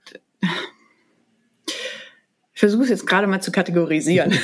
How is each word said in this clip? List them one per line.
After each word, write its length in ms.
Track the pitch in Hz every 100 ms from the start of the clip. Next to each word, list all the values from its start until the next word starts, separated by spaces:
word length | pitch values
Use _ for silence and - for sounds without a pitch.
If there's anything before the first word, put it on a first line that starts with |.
| - - _ _ 180 - - - _ _ _ _ _ _ _ _ - - - - - _ _ _ _
ich 60 | -
versuche 220 | 208 220
es 60 | 262
jetzt 160 | 190 -
gerade 200 | 185 202
mal 140 | 190
zu 100 | 180
kategorisieren. 840 | 185 180 175 160 156 151 180 160 190